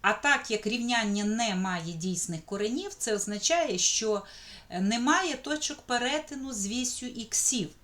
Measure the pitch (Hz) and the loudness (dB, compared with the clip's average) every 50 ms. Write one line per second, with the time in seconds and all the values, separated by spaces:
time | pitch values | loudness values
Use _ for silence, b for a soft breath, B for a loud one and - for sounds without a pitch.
0 | - 202 220 - - 285 285 262 269 - 220 208 - 214 233 240 233 240 247 233 | 4 2 2 4 4 4 4 4 2 0 -2 0 0 0 0 0 0 2 2 2
1 | 220 208 202 202 208 208 214 226 233 220 190 185 185 190 180 175 160 165 170 160 | 2 2 2 2 2 2 2 2 0 0 2 0 0 0 -2 -2 -4 -6 -6 -4
2 | 165 185 180 180 - - 170 160 - - 202 196 208 220 240 302 381 403 - - | -2 -2 -2 -2 -2 -4 -6 -8 -6 -6 -4 -2 -2 -2 -2 -2 -4 -6 -8 -6
3 | - 233 220 208 - - 208 208 - - 320 349 339 285 202 180 - - - - | -2 -2 0 0 0 -2 -4 -2 2 2 2 2 2 0 0 2 2 2 2 2
4 | 220 220 214 202 202 B B B B B B B B B - 175 190 202 226 240 | 2 2 0 0 -2 B B B B B B B B B -2 0 2 2 2 2
5 | 240 262 311 370 381 349 277 247 - - 302 302 302 - 285 - - - 247 240 | 4 4 4 4 4 2 -2 -4 -4 -4 -4 -2 -2 -4 -6 -8 -4 -2 0 0
6 | 240 254 285 311 302 - 294 269 262 269 254 208 196 196 214 247 254 254 - - | 2 2 0 0 -2 -4 -10 -8 -8 -6 -6 -4 -4 -2 -2 -2 -2 -2 -4 -6
7 | 247 247 - 240 - - - - - - - 240 185 - - - | -8 -8 -8 -10 -10 -2 0 2 2 2 2 2 -2 -2 -6 -16